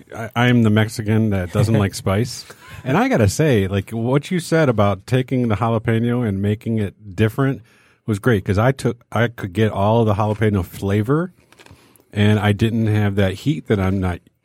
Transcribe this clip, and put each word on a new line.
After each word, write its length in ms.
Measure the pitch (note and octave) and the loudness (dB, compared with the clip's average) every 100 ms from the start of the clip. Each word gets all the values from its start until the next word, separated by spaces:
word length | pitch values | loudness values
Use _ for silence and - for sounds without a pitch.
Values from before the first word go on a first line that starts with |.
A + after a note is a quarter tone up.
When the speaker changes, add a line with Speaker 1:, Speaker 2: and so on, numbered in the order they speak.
| - - | -18 -14
Speaker 1:
I, 140 | A2+ - | -8 0
I'm 280 | B2 B2 | 4 4
the 60 | A2 | 4
Mexican 600 | G#2+ G#2+ - G#2+ A2 A2 | 4 2 -2 -2 0 0
that 220 | G2 F2+ | -2 -2
doesn't 200 | G#2 G#2+ | 0 2
like 220 | A2 G2 - | 2 0 -2
Speaker 2:
<laughs> 80 | |
Speaker 1:
spice. 420 | - G2 B2+ - - - - - | -2 -2 -2 -6 -16 -20 -20 -14
And 140 | - C#3+ | -4 0
I 100 | C4 | 0
gotta 220 | A#3 G#2 | 2 2
say, 380 | - D#3 A#2 F#2+ | 2 2 2 2
like, 240 | G2 G2 | -2 -4
what 380 | A2+ A#2 C#3 - | -4 0 -2 0
you 100 | F3+ | -6
said 280 | - D#3+ D3 | -2 0 2
about 400 | A2 G2+ F#2+ - | 2 2 0 -2
taking 400 | C3 B2+ C3 A#2+ | -2 0 -2 0
the 80 | G#2 | 0
jalapeno 720 | A#2 A2+ A2+ A2+ A#2+ A#2+ A#2 | 0 -2 0 0 0 0 -2
and 140 | G2 | -2
making 380 | G2+ G#2 - A2+ | 0 -2 -2 -2
it 360 | G2+ - G#2+ F2 | -4 -6 -12 0
different 460 | A2 - C3+ B2+ - _ _ _ - | 0 0 -2 -2 -10 _ _ _ -6
was 140 | G#2 | -2
great, 260 | - G#2+ F2+ | 2 0 2
'cause 120 | G2 | 0
I 140 | A#2+ | 2
took, 320 | C3+ B2 - _ | 0 -4 -6 _
I 160 | A2 A#2 | -2 -2
could 240 | A#2 G2+ | -4 -8
get 200 | F2+ A2 | 0 0
all 300 | F#2+ G2+ A2+ | 0 0 2
of 60 | A2 | 2
the 60 | |
jalapeno 500 | G2+ G#2+ G#2 A2 G2+ | 0 0 0 0 0
flavor, 680 | E2+ - G2 G2+ G#2+ D3+ F#3 _ _ _ - - _ _ _ | -2 -6 -2 -2 0 -2 -2 _ _ _ -20 -20 _ _ _
and 260 | G2+ G#2 G#2+ | 0 2 4
I 140 | G#2 | 2
didn't 340 | G2+ A2+ A2+ A2+ | 2 0 0 0
have 280 | G#2+ G#2 G2 | 0 0 0
that 180 | G2 | -2
heat 340 | F#2+ - D3+ - | -2 -4 -4 -2
that 120 | G#2+ | 0
I'm 180 | F#2 G2 | 0 0
not, 200 | F#2 E2+ _ _ | -2 -6 _ _